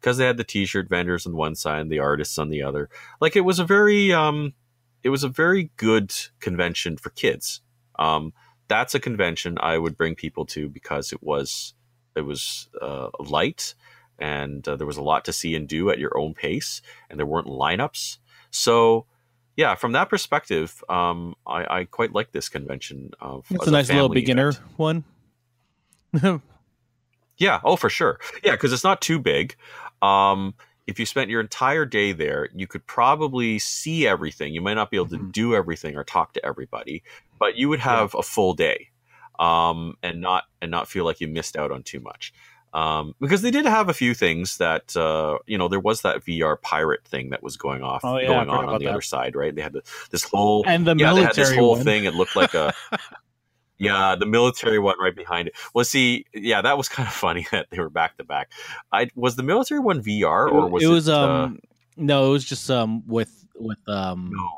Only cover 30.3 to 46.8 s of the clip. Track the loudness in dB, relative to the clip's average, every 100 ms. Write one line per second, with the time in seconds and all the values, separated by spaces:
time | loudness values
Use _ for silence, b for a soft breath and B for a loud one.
30.3 | 4 -2 -10 b b -12 -6 -4 -2 -2
31.3 | -2 -4 0 0 2 0 0 0 0 -2
32.3 | -2 -4 -8 -10 -10 -8 2 2 4 0
33.3 | -2 -2 -2 -4 -8 -6 0 2 2 -2
34.3 | -6 -8 -4 -2 -2 -2 -2 -2 -4 -8
35.3 | -2 0 0 0 -6 -8 -10 -4 -2 -2
36.3 | -4 -6 -8 -10 -12 -10 -12 B B B
37.3 | _ -2 2 0 0 2 2 2 -2 -4
38.3 | 0 0 2 0 0 -6 _ b b b
39.3 | 0 2 4 2 0 -6 -8 -10 -6 -2
40.3 | -2 -2 _ -6 -4 -4 -2 -2 -2 -4
41.3 | -6 -6 -6 -6 -6 -10 -14 -14 -16 -16
42.3 | b b b b -4 -2 -2 -4 -6 0
43.3 | 0 2 0 2 2 2 0 0 2 0
44.3 | 0 -4 -2 0 0 -2 -2 0 0 0
45.3 | -4 -4 -2 0 0 0 0 0 -2 -4
46.3 | -2 0 0 -2 -2